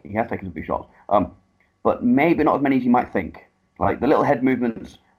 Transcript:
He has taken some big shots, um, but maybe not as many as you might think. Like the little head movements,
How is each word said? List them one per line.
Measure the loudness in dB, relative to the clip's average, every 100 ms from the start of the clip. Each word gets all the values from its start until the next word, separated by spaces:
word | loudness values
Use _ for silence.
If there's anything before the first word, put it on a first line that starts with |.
He | -10 -6
has | -4
taken | -6 -10
some |
big | -12 -6
shots, | -8 -8 _ -2
um, | 0 0 -8 _ _ _ _
but | -2 0
maybe | 2 2 4 2
not | 2 2
as |
many | 2 0
as |
you | 2
might | 2 2
think. | -4 -6 -10 -20 _ _ -4
Like | -2 0
the | 2
little | 2
head | 4 2
movements, | 2 0 -2 -4 -12 -20 _